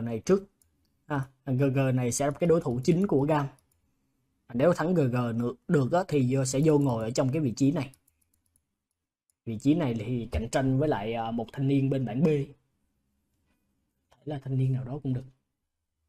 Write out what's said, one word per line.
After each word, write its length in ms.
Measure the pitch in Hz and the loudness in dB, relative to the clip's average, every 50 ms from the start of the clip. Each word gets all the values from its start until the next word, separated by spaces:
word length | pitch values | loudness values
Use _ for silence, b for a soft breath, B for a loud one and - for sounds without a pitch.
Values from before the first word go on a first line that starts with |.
| 113 | -4
này 160 | 117 117 110 | -4 -6 -4
trước. 300 | - - 190 202 196 - _ _ _ _ _ _ _ _ _ _ _ | 0 2 0 0 0 -4 _ _ _ _ _ _ _ _ _ _ _
À, 220 | - 151 139 135 - _ _ - | -6 -4 -4 -4 -6 _ _ -6
thằng 120 | 139 127 | -2 0
G 60 | 127 143 139 127 | 2 2 2 2
G 40 | 139 135 131 127 | 2 0 2 0
này 180 | 127 127 120 | 0 0 -2
sẽ 140 | 117 - 139 | -2 -2 -2
là 60 | 147 | -2
cái 160 | 147 - 180 | -2 0 2
đối 140 | 170 190 208 | 2 2 2
thủ 180 | - 143 120 131 131 | 2 -2 -4 -2 0
chính 240 | 180 160 175 196 | 0 2 2 2
của 140 | 202 165 131 | 2 2 2
Gam. 260 | 143 151 156 147 139 139 - _ _ _ _ _ _ _ _ _ _ _ _ _ _ _ _ _ _ - 120 | 2 2 0 0 0 -4 -8 _ _ _ _ _ _ _ _ _ _ _ _ _ _ _ _ _ _ -6 -2
Nếu 200 | 120 143 175 175 | 2 4 4 4
thắng 200 | - 156 175 185 | 2 0 0 2
G 60 | 165 139 120 | 2 2 2
G 40 | 120 123 120 117 113 | 0 0 -2 -2 -2
nữa, 160 | 117 120 120 - - _ | -2 -2 -2 -4 -6 _
được 240 | - 170 143 131 123 | 0 2 2 2 2
á, 120 | 165 175 190 | 2 0 0
thì 280 | - 151 143 127 123 131 | 0 0 0 2 2 2
vô, 100 | 135 131 | 0 0
sẽ 140 | - - 135 156 | 0 0 2 4
vô 140 | 160 151 143 | 4 4 4
ngồi 240 | 143 135 120 113 110 | 4 2 0 -2 -4
ở 80 | 113 | -4
trong 200 | 131 156 139 127 | 0 0 0 0
cái 100 | 127 165 | 0 0
vị 120 | 151 120 101 | -2 -2 0
trí 140 | - 139 139 | 2 2 2
này. 200 | 170 160 123 - - _ _ _ _ _ _ _ _ _ _ _ _ _ _ _ _ _ _ _ _ _ _ _ _ _ _ _ _ _ - | 2 0 -4 -6 -10 _ _ _ _ _ _ _ _ _ _ _ _ _ _ _ _ _ _ _ _ _ _ _ _ _ _ _ _ _ -12
Vị 120 | 120 110 | -10 -8
trí 160 | 104 - 139 156 | -2 2 2 2
này 220 | 170 156 123 117 113 | 2 2 -2 -2 -4
thì 300 | 113 120 127 120 113 - | -4 -4 -4 -4 -4 -4
cạnh 180 | - 117 113 120 | -4 -4 -4 -2
tranh 280 | - 143 135 135 131 131 | -2 0 0 2 2 2
với 100 | 151 156 | 2 0
lại, 240 | 131 101 104 113 117 | 0 -2 -4 -4 -4
à, 180 | 117 113 113 | -4 -4 -4
một 140 | 117 117 113 - - | -4 -6 -6 -6 -4
thanh 140 | 143 139 | -2 0
niên 220 | 135 139 139 135 135 | 2 2 2 2 0
bên 160 | 139 135 127 | 0 -2 -2
bảng 180 | 104 107 131 170 | -4 -2 0 2
B. 40 | 156 151 143 139 - - _ _ _ _ _ _ _ _ _ _ _ _ _ _ _ _ _ _ _ _ _ _ _ _ _ _ _ _ _ _ _ | 2 2 0 -2 -6 -12 _ _ _ _ _ _ _ _ _ _ _ _ _ _ _ _ _ _ _ _ _ _ _ _ _ _ _ _ _ _ _
Thể 100 | _ _ - | _ _ -10
là 140 | 143 151 135 - | -10 -8 -8 -6
thanh 140 | 135 135 | -2 0
niên 160 | 131 131 131 131 | 0 0 0 0
nào 100 | 131 127 | -2 -6
đó 160 | 123 131 151 - | -8 -10 -8 -4
cũng 100 | 135 127 | -4 -4
được. 120 | 127 - - _ _ _ _ _ _ _ _ _ _ _ _ _ _ _ | -4 -6 -12 _ _ _ _ _ _ _ _ _ _ _ _ _ _ _